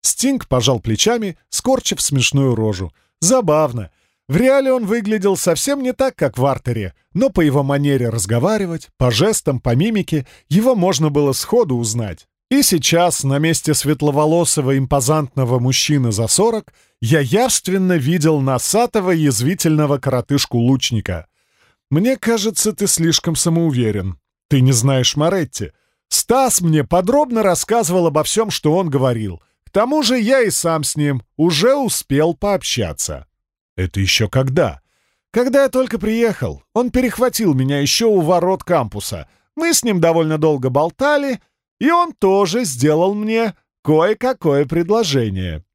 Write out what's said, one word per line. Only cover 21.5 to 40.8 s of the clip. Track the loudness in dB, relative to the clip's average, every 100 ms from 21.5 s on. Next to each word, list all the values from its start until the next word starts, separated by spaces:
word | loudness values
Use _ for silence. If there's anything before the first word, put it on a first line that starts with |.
| _ _ _ _
«Мне | 0 0 0
кажется, | -2 -2 -2 -2 -4
ты | -2 -2
слишком | 0 0 0 -2
самоуверен. | -2 0 0 0 0 0 -2 -6 -10 _ _ _
Ты | 2
не | 4
знаешь | 2 2 0 0
Моретти. | 0 0 0 -4 -8 -12 _ _ _ _
Стас | -4 0 2 2 2
мне | 2 2
подробно | 2 0 2 2 2 0
рассказывал | 0 0 0 0 2 2 2
обо | 0
всем, | 0 -2 -2
что | 0 0
он | 2 0
говорил. | 0 0 0 -6 -10 _ _
К | _
тому | -2 0 0
же | 0 0
я | 2 2
и | 2
сам | 0 -2 -2
с | -2 -2
ним | -2 -2 -6 0
уже | 0 2 2
успел | 2 0 -4 -2 0 0
пообщаться». | 0 -2 -2 -4 -4 -4 -6 -8 -10 -16 _ _ _ _ -6
«Это | -4 -2
еще | -2 0 0
когда?» | 0 0 0 0 -4 _ _ _ _ _
«Когда | -2 2 2
я | 2
только | 0 -2 -2
приехал. | -2 0 0 -2 -8 -8 _
Он | -4 0
перехватил | 0 -2 0 -2 0 0
меня | 2 0 0
еще | 0 0 2
у | 2
ворот | 2 2 2 -2
кампуса. | 0 -2 -2 -8 -10 -12 -14 _ _
Мы | -4 0
с | 0
ним | 0 2
довольно | 2 2 0 0
долго | 0 0 0
болтали, | 0